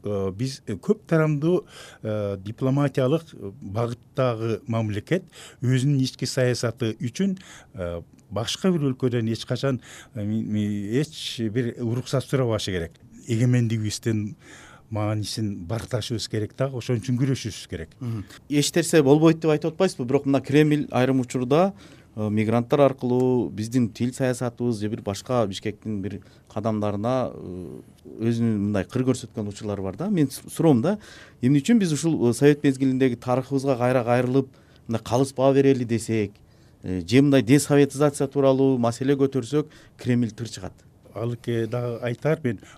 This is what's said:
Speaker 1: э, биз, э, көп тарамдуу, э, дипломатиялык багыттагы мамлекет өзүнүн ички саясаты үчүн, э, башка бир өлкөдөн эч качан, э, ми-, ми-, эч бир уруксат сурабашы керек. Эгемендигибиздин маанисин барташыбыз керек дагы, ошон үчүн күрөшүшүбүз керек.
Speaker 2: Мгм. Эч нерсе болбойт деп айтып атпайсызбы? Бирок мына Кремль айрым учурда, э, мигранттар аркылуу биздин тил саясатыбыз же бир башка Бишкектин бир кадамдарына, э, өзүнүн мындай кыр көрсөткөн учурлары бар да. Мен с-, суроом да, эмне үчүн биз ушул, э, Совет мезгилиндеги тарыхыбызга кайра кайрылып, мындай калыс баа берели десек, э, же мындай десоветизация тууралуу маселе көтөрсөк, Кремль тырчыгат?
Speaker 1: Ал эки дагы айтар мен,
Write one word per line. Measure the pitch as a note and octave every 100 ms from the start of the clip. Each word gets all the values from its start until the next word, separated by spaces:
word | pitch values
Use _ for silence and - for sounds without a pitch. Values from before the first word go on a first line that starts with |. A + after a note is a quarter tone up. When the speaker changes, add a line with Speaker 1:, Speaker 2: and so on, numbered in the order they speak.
Speaker 1:
э, | G#2 G2+ F#2+
биз, | F#2+ C3 C3+ -
э, | G2+
көп | - G#3 -
тарамдуу, | E3 D#3 D3 D#3+ F3+ - - - -
э, | A2 G#2+ G2+ G2+ G2
дипломатиялык | - C3 C#3 C#3+ C#3 B2+ D#3+ D#3+ - G2 A#2+
багыттагы | G2+ G2+ A#2 A#2+ _ - B2+ A2 A2+ G#2+ -
мамлекет | A2+ G#2+ G#2 - F3 - - - -
өзүнүн | A#2+ C3 C3+ C#3
ички | C3 - C3
саясаты | - B2 A#2+ A#2+ - A2 -
үчүн, | B2 - G3 F#3 - - -
э, | G#2+ F2 E2+ - - _
башка | G2+ A2+ - F#3+
бир | F3 C#3
өлкөдөн | B2+ C3 A#2+ A2+
эч | A2 -
качан, | B2 C#3 B2 - - -
э, | A2
ми-, | G#2 A2
ми-, | A2 G#2+ G#2 G#2 G2+ B2
эч | D#3 - - - A2+
бир | A2 B2 -
уруксат | A#2+ A#2+ - C#3
сурабашы | - C3 B2 G#2+ -
керек. | F2+ E2 - - - -
Эгемендигибиздин | A2+ B2 B2 A2+ A2+ G#2+ - A#2 G#2+ G#2 - - - - - -
маанисин | G#2+ G#2 G#2+ G2 - G#2+ G2+ F2
барташыбыз | A2 G2 A#2 - A2+ -
керек | A2 G#2 -
дагы, | C3+ C3
ошон | A#2 A#2+
үчүн | - A#2+
күрөшүшүбүз | C3+ C3+ A2 - -
керек. | F2 D#2+ -
Speaker 2:
Мгм. | B2 A2+ G2 - -
Эч | D3 C#3+ F3
нерсе | D#3+ E3
болбойт | C3 D3+ D#3+ D#3+
деп | D#3+
айтып | D3+ D#3+
атпайсызбы? | D#3+ F#3+ - A#2+
Бирок | C#3 C#3
мына | C3+
Кремль | B2+ D3 D3+ D3 -
айрым | B2 B2+ C3
учурда, | B2 C3 B2 D3 F#3+ - - - - A2+
э, | G#2+
мигранттар | G#2+ A2 A#2 A#2+ D3
аркылуу | C#3 C3+ B2+ B2 B2+ B2+ E2+
биздин | G2 A2+ B2+ A#2
тил | - B2
саясатыбыз | - B2+ B2 B2 A#2+ A#2+ G#2+
же | G#2
бир | A2+
башка | G#2 G2+ - B2 G#2
Бишкектин | F#2 A2 G2+ A2+ G#2
бир | G2 G2 - - -
кадамдарына, | G#2+ A2 G#2+ G#2 G2+ A2+ C3 F#2+
э, | B1 F2 F2+ D#2+ B1+ - - - -
өзүнүн | A2+ A#2 A#2 G#2+
мындай | G2+ G2+ F2+
кыр | B2
көрсөткөн | C3 B2 A2+ - G#2
учурлары | G2 A2 G2
бар | F#2+ -
да. | G3
Мен | F#3 C#3
с-, | - -
суроом | - D#3+ B2
да, | D3 G#3 - - - -
эмне | B2 D3
үчүн | C#3 A#3+
биз | F3+
ушул, | C#3+ E3 B2+ A#2+
э, |
Совет | A2+ C#3+ D3
мезгилиндеги | D3 C3 C3+ C3 C3 A#2+
тарыхыбызга | B2+ B2+ B2+ C#3 C3+ A#2+
кайра | B2 B2+
кайрылып, | A#2 B2 B2 C3+ C3 - - - -
мындай | A2+ -
калыс | A#2+ C3+
баа | - C3+
берели | C3+ C#3 C3 A#2
десек, | A2+ A2 A2+ G2+ - _ _ - _
э, | G2 F#2 E2+
же | B2
мындай | C#3+ C3+
десоветизация | A2 C#3+ - C#3+ C#3 C3 D3 C#3+ C#3
тууралуу | C#3+ C3+ C3 C3+ C3
маселе | A#2 A#2 C3+ C#3
көтөрсөк, | C#3 C3+ A#2 D3 D3+ - - -
Кремль | B2 A#2+ A#2
тырчыгат? | - A2+ - F#2 - - _ -
Speaker 1:
Ал | G2+ A#2 A#2
эки | - A#2 A2+
дагы | A#2+ A#2+ A2+
айтар | A#2+ A#2+ D3 D#3
мен, | C3 G2+ -